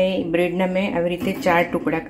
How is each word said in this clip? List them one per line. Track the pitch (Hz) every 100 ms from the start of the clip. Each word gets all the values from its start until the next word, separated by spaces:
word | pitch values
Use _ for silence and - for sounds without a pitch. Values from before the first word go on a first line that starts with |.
એ | 185 190 175 165
બ્રેડના | 180 175 185 185
મેં | 196
આવી | 165 175 175
રીતે | - 190 185
ચાર | 170
ટુકડા | 175 170 - 160 160